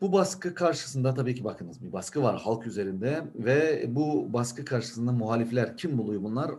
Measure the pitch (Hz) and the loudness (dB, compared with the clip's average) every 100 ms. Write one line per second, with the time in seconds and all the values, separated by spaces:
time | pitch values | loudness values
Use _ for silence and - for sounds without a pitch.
0 | 190 190 180 - 180 175 175 156 - 135 | 4 4 4 0 -6 2 2 2 -2 0
1 | 127 131 127 123 101 - 87 - 92 95 | 2 2 0 -2 -4 -6 -12 -12 -8 -8
2 | - 151 123 95 110 113 113 98 98 95 | -4 2 2 2 0 -2 -2 -4 -4 -2
3 | 117 156 151 - 113 139 156 147 120 120 | -2 -2 -4 -2 2 4 4 2 0 0
4 | 151 151 - 120 123 - 135 127 110 113 | 2 0 0 0 -2 -4 -2 -2 -2 -2
5 | 120 123 110 117 117 123 113 - 175 131 | 0 0 2 2 2 2 0 -2 -2 -2
6 | 107 104 104 117 147 | 0 -2 -2 -2 -4